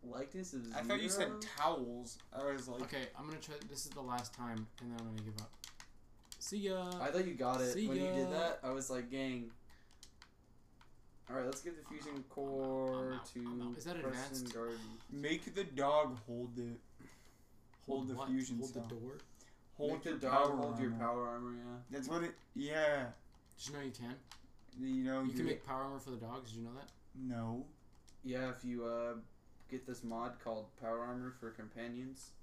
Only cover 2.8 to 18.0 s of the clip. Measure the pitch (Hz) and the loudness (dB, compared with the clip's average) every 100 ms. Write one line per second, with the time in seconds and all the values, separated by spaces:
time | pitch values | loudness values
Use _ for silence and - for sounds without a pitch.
2.8 | 117 143 131 131 147 156 - 147 110 139 | -2 -2 -4 -6 -8 -6 -8 -8 -8 -6
3.8 | 147 135 127 123 110 - 120 113 107 - | -6 -6 -2 -2 -2 -4 -4 -2 -4 -8
4.8 | 120 117 113 110 107 104 104 - - - | -8 -6 -4 -4 -4 -6 -8 -10 -14 -14
5.8 | - - - - - - - 208 196 185 | -16 -18 -18 -20 -16 -8 -4 0 0 0
6.8 | 180 180 143 180 185 135 247 - 127 175 | 0 0 2 4 2 4 4 4 4 4
7.8 | 220 135 - - 135 160 170 - 131 135 | 4 4 4 4 4 4 4 2 0 0
8.8 | 131 127 120 135 131 123 117 - - - | 0 -2 0 0 0 0 -4 -8 -16 -18
9.8 | - - - - - - - - - - | -18 -18 -18 -20 -20 -20 -20 -20 -20 -20
10.8 | - - - - - 262 127 - 175 165 | -20 -20 -20 -18 -4 0 0 0 -4 -8
11.8 | 147 151 147 143 127 - 139 135 131 131 | -8 -8 -6 -6 -6 -2 0 2 2 4
12.8 | 131 127 131 127 - 123 120 120 120 120 | 4 2 0 -2 -4 -4 -2 0 -2 -2
13.8 | 170 175 135 123 135 135 123 117 117 117 | -2 0 0 0 -2 -2 -2 -2 -2 -2
14.8 | 110 110 - 143 147 160 175 196 180 135 | -6 -10 -6 -2 2 2 2 -2 0 4
15.8 | 139 151 151 123 110 120 120 120 120 117 | 8 8 8 2 -4 -4 -2 -2 -4 -4
16.8 | - - - - - - - - - - | -10 -16 -16 -16 -20 -20 -20 -20 -20 -16
17.8 | - 135 | 0 0